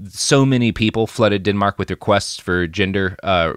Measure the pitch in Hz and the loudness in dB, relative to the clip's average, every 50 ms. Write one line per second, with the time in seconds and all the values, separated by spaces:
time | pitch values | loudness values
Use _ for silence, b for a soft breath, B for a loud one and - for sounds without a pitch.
0 | 101 98 - - - - 151 135 135 135 131 123 120 113 101 - 113 107 - 113 | -18 -14 -10 -6 0 2 4 4 4 4 2 2 2 0 0 0 0 0 0 0
1 | 113 - - - 113 104 101 101 92 104 101 101 101 101 - - 95 - 92 - | -2 -2 0 2 2 2 2 2 0 -2 0 0 0 -2 -2 -2 -4 -6 -6 -4
2 | - 107 101 101 - - - - - - 90 90 90 82 80 104 98 95 95 98 | 0 0 0 0 0 -2 -8 -8 -4 -2 -2 0 -2 -2 -2 -2 -2 0 0 0
3 | 95 92 92 - - 95 95 87 82 80 - | -2 -2 -4 -6 -2 0 0 2 0 0 -2